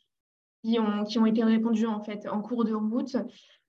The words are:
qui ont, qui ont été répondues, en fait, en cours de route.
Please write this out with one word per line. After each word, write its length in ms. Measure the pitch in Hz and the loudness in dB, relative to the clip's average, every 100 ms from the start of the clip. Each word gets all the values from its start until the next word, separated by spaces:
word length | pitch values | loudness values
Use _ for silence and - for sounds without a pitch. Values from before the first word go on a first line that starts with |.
| _ _ _ _ _ _ | _ _ _ _ _ _
qui 160 | 226 233 | -2 0
ont, 260 | 214 208 | 2 0
qui 140 | 214 240 | -2 2
ont 80 | 220 | 4
été 160 | 220 | 4
répondues, 420 | 220 220 226 214 226 | 4 4 2 2 0
en 160 | 214 | -2
fait, 240 | - 202 - | -6 -10 -6
en 120 | 214 | -6
cours 220 | 208 240 | -4 -2
de 80 | 214 | -2
route. 420 | 220 214 233 294 240 196 - - _ | 0 -2 -2 -2 -4 -6 -10 -20 _